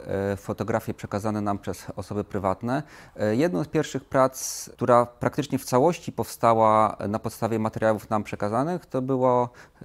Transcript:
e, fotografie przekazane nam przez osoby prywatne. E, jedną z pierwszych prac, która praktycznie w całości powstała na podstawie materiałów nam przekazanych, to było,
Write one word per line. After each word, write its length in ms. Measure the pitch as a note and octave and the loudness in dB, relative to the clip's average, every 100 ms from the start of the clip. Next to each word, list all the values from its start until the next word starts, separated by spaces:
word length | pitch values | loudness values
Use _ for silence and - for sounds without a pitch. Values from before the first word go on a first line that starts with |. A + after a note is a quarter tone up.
| - | -6
e, 300 | F#2+ G2 G2 | -4 -2 -4
fotografie 580 | - G#2+ G#2 A2 - | -6 -6 -2 -2 -4
przekazane 460 | G2+ - G#2 G#2+ G#2+ | -8 -6 -4 -4 -2
nam 180 | G#2 G2+ | -2 -4
przez 280 | - F#2 - - | -6 -10 -10 -12
osoby 280 | G2 G#2 | -8 -6
prywatne. 580 | G2+ G#2 F#2+ F#2+ A#2 C3+ - - - - | -6 -2 -2 -2 -2 -4 -6 -14 -18 -4
E, 200 | G#2+ A2 | 0 2
jedną 280 | E3+ F3+ | 0 0
z 40 | D3+ | -2
pierwszych 360 | D#3 D3 C3 | -2 -2 -6
prac, 680 | - C3+ C3 - - - - | -2 2 2 0 -10 -10 -12
która 340 | - B2 A#2+ A#2+ | -2 4 6 4
praktycznie 520 | - B2+ - C#3 C3 | 0 -2 -2 -4 -4
w 60 | |
całości 480 | - B2+ D3+ E3+ - | 0 2 2 0 -6
powstała 840 | - A2+ - A#2 A2+ A2 G#2+ G#2+ - G#2+ | -6 -6 0 2 6 6 6 4 0 -4
na 100 | G#2+ | -4
podstawie 400 | A2+ - A2+ A2+ | -6 -4 -2 -2
materiałów 520 | A2 A2 A2 G#2+ - | -2 0 2 0 0
nam 140 | G#2+ | -4
przekazanych, 600 | G2+ G#2 G#2 A2+ D3+ F3+ - | -4 -4 -2 0 -2 -4 -6
to 160 | C3+ | -6
było, 460 | C3 C3+ B2+ B2 A#2+ - - _ | -2 0 2 2 0 -4 -20 _